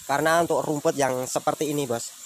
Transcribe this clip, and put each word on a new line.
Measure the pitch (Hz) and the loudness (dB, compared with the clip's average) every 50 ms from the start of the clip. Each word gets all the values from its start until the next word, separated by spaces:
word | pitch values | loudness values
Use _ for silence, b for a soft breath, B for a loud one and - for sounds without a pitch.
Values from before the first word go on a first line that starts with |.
| - | -4
Karena | - 139 139 156 160 165 170 | -2 0 2 4 4 4 4
untuk | 170 156 156 127 - | 4 2 2 0 0
rumput | 147 156 143 - 165 156 | 0 -2 0 0 0 2
yang | 139 139 131 127 127 127 | 2 2 0 0 -2 -2
seperti | - - 147 - 156 139 - 156 147 147 | -2 -4 -2 0 0 0 0 -2 -2 -2
ini, | 147 139 | -2 -2
Bos, | 120 120 117 - - - - - | -2 -2 -4 -6 -8 -14 -16 -16